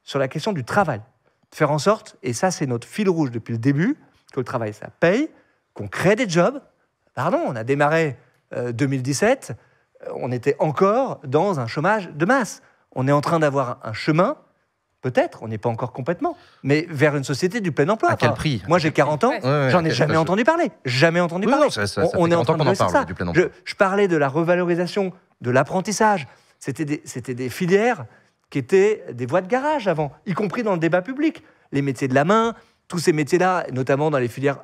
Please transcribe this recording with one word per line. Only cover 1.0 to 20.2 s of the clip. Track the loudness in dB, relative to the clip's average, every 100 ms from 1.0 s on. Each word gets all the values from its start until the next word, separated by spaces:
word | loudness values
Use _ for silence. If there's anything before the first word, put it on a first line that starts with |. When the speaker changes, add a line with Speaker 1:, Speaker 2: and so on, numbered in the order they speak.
| -10 _ _ _ _
Speaker 1:
Faire | -2 0
en | 2
sorte, | 2 0 -4 -10
et | -8
ça | -2 -2
c'est | -2 -2
notre | -4 -6
fil | -2 0
rouge | 0 -2
depuis | -4 -6
le | -2
début, | 0 2 0 -2 _ _ _
que | -8
le | -6
travail | -6 -6
ça | -8 -14 0
paye, | 2 2 -2 -8 _ _ _
qu'on | -14 -10
crée | -2 2 2
des | 2
jobs. | 2 2 0 -10 _ _ _ _
Pardon, | -6 -2 -2 -2
on | -4
a | -2
démarré, | 0 2 2 0 -4 _ _ _ -8
euh, | -6
deux | -2 -2
mille | -2
dix-sept, | -4 0 0 0 -4 -16 _ _ _ _ -14
euh, | -8
on | -6
était | -2 -2 0
encore | 0 2 2 2 0 -6 -2
dans | 0 2 0
un | -4
chômage | -2 0 0 -4
de | -2 0
masse. | 2 0 -8 _ _ _ -4
On | 2
est |
en | 2
train | 2 2
d'avoir | 2 2 -2 -6
un | -10
chemin, | -4 0 2 2 0 _ _ _ _ _ _
peut-être, | -2 0 0 -2
on | -10
n'est | -6
pas | -4
encore | -4 -6
complètement, | -6 -6 -4 -4 -6 -14 _
mais | 0 0 0
vers | 2 2 2
une |
société | -2 -2 -2 -2
du | -2
plein | 0 0
emploi. | 2 0
Speaker 2:
À | 2
quel | 0
Speaker 1:
Enfin, | 0
Speaker 2:
prix ? | -2 -4 0
Speaker 1:
moi, | 2
j'ai | 2
quarante | 2 0 2
ans, | 0
Speaker 3:
Ouais. | 0
Speaker 2:
Ouais, | 0
ouais, | 0 2
Speaker 1:
j'en | 2
ai | 2
Speaker 2:
à |
quel |
Speaker 1:
jamais | 2 2
Speaker 2:
âge ? |
Speaker 1:
entendu | 2